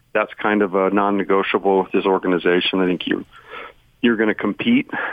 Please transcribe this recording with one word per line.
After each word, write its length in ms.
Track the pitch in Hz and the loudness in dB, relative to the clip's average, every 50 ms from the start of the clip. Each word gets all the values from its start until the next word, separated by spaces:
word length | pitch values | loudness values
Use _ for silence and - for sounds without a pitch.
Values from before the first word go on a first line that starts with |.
| _ _ - | _ _ -2
that's 200 | 107 107 - - | -2 -2 -2 -6
kind 260 | - - 107 104 104 | -4 -2 0 2 2
of 140 | 104 92 85 | 2 2 2
a 140 | 98 95 95 | 0 2 2
non-negotiable 920 | 98 104 101 101 101 98 92 - 98 98 95 - - 104 92 98 98 95 92 | 2 2 2 2 0 -2 0 0 0 0 0 0 -2 0 2 2 2 2 0
with 80 | - | 0
this 140 | - 98 90 | -2 0 2
organization. 720 | 98 95 92 - 92 90 85 - 92 87 90 - - - 95 | 2 0 0 0 0 -2 0 2 2 2 2 0 0 0 0
I 60 | 92 | 0
think 200 | 90 90 85 - | 0 -2 -4 -4
you, 200 | - 90 - - - - - - - - - - - - _ _ _ _ _ | -4 -6 -6 -6 -12 -20 -20 -20 -20 -18 -18 -18 -20 -20 _ _ _ _ _
you're 140 | - 117 117 | 0 0 2
gonna 180 | 101 113 107 98 | 2 0 0 0
compete. 560 | - - 104 95 - 117 117 120 135 - - - - - - | -2 -2 -4 -4 -2 0 2 2 0 0 -2 -8 -8 -6 -8